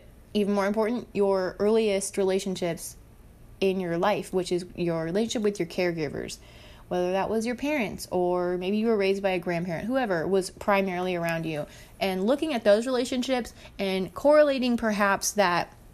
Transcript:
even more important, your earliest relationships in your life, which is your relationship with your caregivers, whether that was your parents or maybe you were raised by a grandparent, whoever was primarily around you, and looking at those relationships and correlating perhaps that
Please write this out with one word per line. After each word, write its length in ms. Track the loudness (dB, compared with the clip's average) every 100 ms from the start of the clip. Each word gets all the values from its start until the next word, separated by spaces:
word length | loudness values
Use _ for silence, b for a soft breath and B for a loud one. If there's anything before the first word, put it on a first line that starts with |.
| -12 -20 -6
even 200 | -2 2
more 140 | 2 0
important, 400 | 0 0 -2 -4
your 420 | 0 2 2 0 0
earliest 600 | 2 2 2 0 -2 -2
relationships 800 | 0 0 -2 -2 -4 -4 -10 -16 -20 -20 -20 -20 -20 -2
in 200 | 0 0
your 180 | -2 0
life, 340 | 2 0 -2
which 200 | -4 0
is 140 | -2 -4
your 280 | -4 -2 -2
relationship 380 | -2 -2 -2 0
with 180 | -2 -2
your 80 | -4
caregivers, 720 | -2 -2 -2 -4 -4 -8 -12 B B B B -6
whether 240 | -2 0
that 140 | 0 0
was 180 | -2
your 100 | -2
parents 520 | -4 -2 -2 -2 -6 -4
or 440 | -2 0 0 0 -2
maybe 200 | -2 0
you 80 |
were 100 | 2
raised 280 | 2 2 2
by 80 | 0
a 80 | 0
grandparent, 480 | -2 -2 -2 -4 -2
whoever 400 | -2 0 0 2
was 240 | 0 0
primarily 640 | -4 0 2 2 -2 -2
around 320 | -2 -2 -2 -4
you, 180 | -6 -8 B B -4
and 280 | -2 0 0
looking 260 | 0 0
at 100 | 0
those 220 | 4 4
relationships 680 | 4 -2 -2 -2 -2 -2 -4 B B -6
and 340 | -2 -2 -4
correlating 640 | 0 6 6 6 4 0 0
perhaps 540 | 0 2 2 2 0
that 420 | 2 2 2 -2 -10 -20